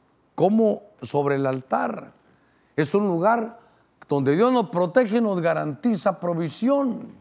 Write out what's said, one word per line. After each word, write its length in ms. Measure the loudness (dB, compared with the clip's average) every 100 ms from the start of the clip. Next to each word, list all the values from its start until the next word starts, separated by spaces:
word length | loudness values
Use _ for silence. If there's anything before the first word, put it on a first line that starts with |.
| _ _ _
cómo 480 | 0 2 4 2 0 -6 _
sobre 360 | -6 -2 0 0
el 100 | 0
altar 680 | -4 -4 -2 -2 -6 -12 -20 _ _ _ _ _ -4
es 180 | 0
un 120 | 0 0
lugar 520 | 0 2 0 -2 -12 -20 _ _ _ -4
donde 260 | 0 2 4
Dios 160 | 4
nos 160 | 2 0
protege 480 | -2 0 2 2 2
y 40 |
nos 180 | 0 0
garantiza 800 | 0 0 -4 -4 -2 0 -2 -2
provisión. 920 | -2 -2 -4 -2 0 0 0 -4 -10 -20